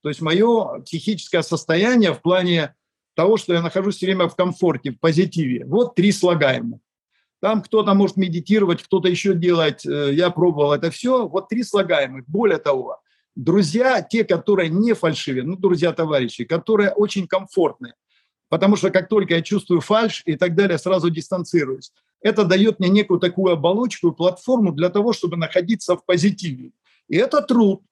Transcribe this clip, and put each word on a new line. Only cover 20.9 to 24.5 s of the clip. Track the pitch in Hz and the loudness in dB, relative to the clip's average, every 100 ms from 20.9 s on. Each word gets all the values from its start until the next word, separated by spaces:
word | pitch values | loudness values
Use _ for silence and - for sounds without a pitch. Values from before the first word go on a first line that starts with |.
| 185 170 | 0 0
дистанцируюсь. | 160 - 185 165 175 135 131 - _ _ _ | -4 -6 -8 -2 -2 -2 -8 -12 _ _ _
Это | 208 214 | -2 0
дает | 180 190 220 214 | 2 4 2 2
мне | 180 | 2
некую | 202 202 175 | 2 2 0
такую | 180 185 185 | 0 0 0
оболочку | 165 165 196 247 - 170 | 2 0 0 -2 -2 -2
и | - | 0
платформу | 175 180 - | -2 -2 -2